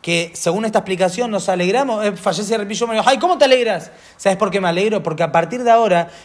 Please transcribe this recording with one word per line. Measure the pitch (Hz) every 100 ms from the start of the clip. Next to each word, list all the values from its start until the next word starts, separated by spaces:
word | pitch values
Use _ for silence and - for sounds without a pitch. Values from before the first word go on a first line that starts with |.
que | - 170 170
según | - 170 185 220
esta | 220
explicación | - 180 185 185 240
nos | 202 185
alegramos, | 180 175 233 277 214
eh, | 208
fallece | 185 - 170 202 220
Rabbi | 202
Shimon | 208 233
Bar | 220
Yochai, | 233 269
¿cómo | 349 349
te | 277
alegras? | 254 220 175 - - - -
¿Sabes | 196 185
por | 202
qué | 196
me | 180
alegro? | 170 214 208
Porque | 165 156
a | 160
partir | 165 170 247
de | 240
ahora, | 226 220 170 170 -